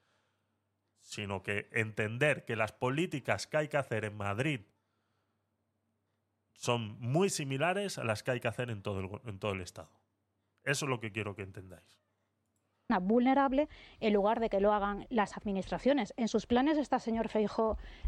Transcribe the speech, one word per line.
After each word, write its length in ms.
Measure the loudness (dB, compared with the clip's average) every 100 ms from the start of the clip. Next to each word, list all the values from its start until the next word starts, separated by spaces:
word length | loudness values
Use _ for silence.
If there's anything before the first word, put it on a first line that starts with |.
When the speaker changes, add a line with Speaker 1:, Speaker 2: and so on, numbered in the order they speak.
| _ _ _ _ _ _ _ _ _ _
Speaker 1:
sino 440 | -14 -8 -4 -4
que 240 | -4 -4 -2
entender 720 | -2 0 0 -2 2 2 0
que 120 | -2 -2
las 160 | -2
políticas 720 | -2 -2 0 -2 -2 -2 -2 0
que 120 | -2
hay 100 | 0
que 80 | 0
hacer 280 | 0 -2
en 120 | -4 -4
Madrid 460 | -2 0 0 -2 -6 _ _ _ _ _ _ _ _ _ _ _ _ _ _ _ _ _ _
son 460 | -6 -2 0 -2 -6
muy 300 | 0 2 2
similares 640 | 0 -2 0 0 0 -4 -2
a 80 |
las 180 | -2 0
que 100 | 0
hay 80 | 0
que 80 | -2
hacer 200 | -2 -4
en 120 | -6
todo 180 | -4 -4
el 60 | -4
go-, 160 | -8
en 140 | -10 -6
todo 140 | -4
el 100 | -4
Estado. 280 | -6 -14 -18 _ _ _ _ _ _ _
Eso 220 | -2 -2
es 60 | -2
lo 100 | -4
que 100 | -4
quiero 240 | -6 -6
que 80 | -6
entendáis. 560 | -10 -12 -18 -20 -20 _ _ _ _ _ _ _ _ _ -2 0
Speaker 2:
Vulnerable 680 | 4 4 6 4 4 2 0 -4 -20 -2
en 120 | 2
lugar 280 | 4 4 2
de 100 | 2
que 100 | 4
lo 120 | 4
hagan 320 | 4 2 -2 -2
las 260 | 0 0 -2
administraciones. 760 | -4 -2 -2 0 2 2 0 -2
¿En 100 | 0
sus 180 | 0 2
planes 300 | 2 4 2
está, 220 | 2 0
señor 300 | 0 -2 0
Feijóo, 500 | 2 2 2 0 0 -8 -6